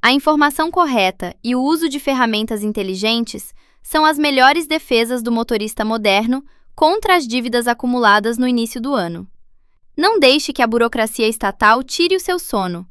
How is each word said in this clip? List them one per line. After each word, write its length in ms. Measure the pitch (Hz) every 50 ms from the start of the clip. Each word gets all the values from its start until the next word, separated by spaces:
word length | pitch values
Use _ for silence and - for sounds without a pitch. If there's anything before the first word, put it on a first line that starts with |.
A 100 | - 233
informação 600 | 254 285 - 302 311 294 294 294 294 - 311 339
correta 640 | 339 370 349 294 262 233 190 185 190 - - 175 - _ _
e 100 | 233 247
o 80 | 254
uso 260 | 254 285 320 320 320 311
de 120 | 269 285
ferramentas 640 | - - 269 254 247 226 220 214 214 220 233 208 208
inteligentes 880 | 214 214 214 202 190 190 185 202 220 226 233 233 - - 214 - - - - _ _ _ _
são 220 | - - - 311 311
as 140 | 311 311 285
melhores 480 | 302 294 277 262 254 262 294 339 320
defesas 560 | 285 311 320 - - 254 226 233 233 254 247
do 80 | 226 240
motorista 540 | 233 226 233 - 240 214 208 220 - - 214
moderno 600 | 214 226 226 208 208 190 196 220 233 254 269 277 - - _ _ - -
contra 400 | - 311 311 370 440 - 381 370
as 120 | 359 285
dívidas 420 | 233 226 254 233 240 233 240 233 247
acumuladas 720 | 240 233 - 247 247 247 240 214 202 214 208 226 240 226
no 100 | 247 254
início 320 | 247 240 226 226 - 254
do 140 | 226 277 285
ano. 340 | 240 180 170 170 165 185 185 - - - - - - _ _ _ _ _ - -
Não 220 | - 311 403 453 415
deixe 340 | 294 254 269 302 - -
que 100 | 269 -
a 40 | 247
burocracia 640 | 233 220 233 233 233 - 247 220 220 - - 226 214
estatal 560 | 220 - - 196 196 - - 214 226 247 262
tire 320 | - - - 339 349 370
o 40 | 370
seu 180 | 370 - 359 359
sono 460 | - - - 208 190 180 175 170 180 -